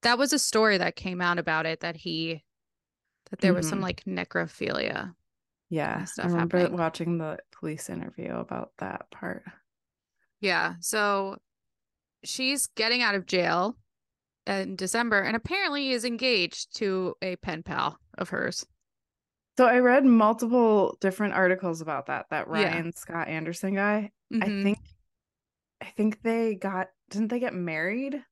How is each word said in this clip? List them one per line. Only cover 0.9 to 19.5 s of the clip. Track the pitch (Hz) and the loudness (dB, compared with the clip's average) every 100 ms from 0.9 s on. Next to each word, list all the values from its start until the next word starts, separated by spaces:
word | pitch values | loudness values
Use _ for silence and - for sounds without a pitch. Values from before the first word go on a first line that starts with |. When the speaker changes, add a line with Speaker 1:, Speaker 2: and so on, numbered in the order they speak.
| - | -2
Speaker 1:
came | 185 180 | -6 -2
out | 175 170 | 0 0
about | 165 156 160 | 0 -2 -2
it, | 160 | -4
that | 170 160 | -6 -8
he, | 175 165 165 160 _ _ _ _ _ _ _ _ _ | -6 -4 -4 -6 _ _ _ _ _ _ _ _ _
that | - | 0
there | 185 | 4
was | 180 160 | 4 2
some, | 156 | -2
Speaker 2:
Mm-hmm. | |
Speaker 1:
like, | 185 - - | -2 -4 -6
necrophilia | 180 180 175 170 - - - - - - - _ _ _ _ _ | -6 -2 -2 -4 -4 -4 -2 -2 -4 -8 -14 _ _ _ _ _
Speaker 2:
Yeah, | 160 147 | -4 -2
Speaker 1:
and | - | -4
Speaker 2:
I | 185 | -6
Speaker 1:
stuff | - - | -4 -2
Speaker 2:
remember | 170 170 180 | 0 2 2
Speaker 1:
happening. | 180 180 | 2 2
Speaker 2:
watching | 160 165 165 170 | -2 -2 -4 -2
the | 156 160 - | -4 -10 -14
police | - 160 156 - | -10 -8 -8 -8
interview | - - - - - | -10 -10 -10 -6 -6
about | - - - - | -6 -8 -10 -10
that | - - - | -8 -8 -12
part. | - - - - - _ _ _ _ _ _ _ _ | -12 -10 -10 -14 -20 _ _ _ _ _ _ _ _
Speaker 1:
Yeah, | 202 170 - 175 | -2 0 -2 -4
so | - 220 208 202 196 - _ _ _ _ _ _ _ _ | -4 0 2 0 -2 -8 _ _ _ _ _ _ _ _
she's | - - 262 277 - | -10 -4 -2 -2 -4
getting | - 220 247 | -2 0 2
out | 233 202 | 0 0
of | 180 | 0
jail | 185 170 170 196 240 _ _ _ _ _ _ - | 0 2 0 0 -4 _ _ _ _ _ _ -4
in | 196 190 190 | -4 -4 -6
December | 185 226 240 208 | -2 0 2 2
and | 185 226 | 2 -2
apparently | - 370 370 285 269 | -2 -2 0 -2 0
is | 247 | 0
engaged | 240 233 254 226 170 - - - | -2 -2 2 2 0 -4 -12 -4
to | 208 190 180 - | -2 0 -2 -4
a | 190 180 | -6 -6
pen | - 160 | -6 -8
pal | 170 143 - - _ - | -6 -2 -2 -4 _ -8
of | 185 | -6
hers. | - - - - _ _ _ _ _ _ _ _ | -2 -4 -6 -12 _ _ _ _ _ _ _ _